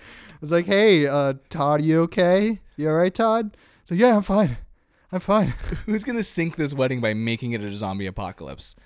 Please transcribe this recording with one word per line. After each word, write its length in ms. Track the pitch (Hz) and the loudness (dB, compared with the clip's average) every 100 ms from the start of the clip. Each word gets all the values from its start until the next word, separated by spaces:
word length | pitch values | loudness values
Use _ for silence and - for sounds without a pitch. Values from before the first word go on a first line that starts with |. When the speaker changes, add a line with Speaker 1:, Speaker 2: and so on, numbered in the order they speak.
| - - - - | -20 -20 -20 -14
Speaker 1:
It's 100 | 147 | -2
like, 140 | 170 180 | 0 2
"Hey, 420 | 202 214 175 143 | 4 6 6 4
uh, 280 | 143 139 135 - | 2 0 -4 -8
Todd, 340 | 160 143 151 | -2 0 0
you 200 | 156 160 | 2 2
okay? 580 | 170 - 175 190 214 214 - - | 2 2 4 4 2 -2 -8 -6
You 140 | 156 | -2
all 60 | 156 | 2
right, 180 | 185 185 | 0 2
Todd?" 400 | 226 226 208 - _ _ - | 0 0 -2 -10 _ _ -6
So, 100 | 175 | 4
"Yeah, 220 | 247 208 | 6 4
I'm 40 | |
fine. 340 | 196 196 165 117 - - _ _ - | 2 2 2 -2 -12 -20 _ _ -8
I'm 80 | 185 | -6
fine." 280 | - 214 156 | 0 2 2
<laughs> 360 | - - 156 - | -2 -6 -8 -4
Speaker 2:
Who's 180 | 214 | -4
gonna 200 | 226 233 | -4 -4
sink 320 | 185 - 165 156 | -4 -2 -4 -2
this 180 | 143 | -4
wedding 260 | 139 131 127 | 0 -2 0
by 120 | 113 | -2
making 380 | 107 113 117 120 | -2 -2 -4 -4
it 80 | 117 | -6
a 80 | 104 | -8
zombie 320 | 101 101 98 95 | -8 -6 -6 -6
apocalypse? 680 | 95 92 - 69 71 - - | -8 -10 -10 -14 -14 -18 -20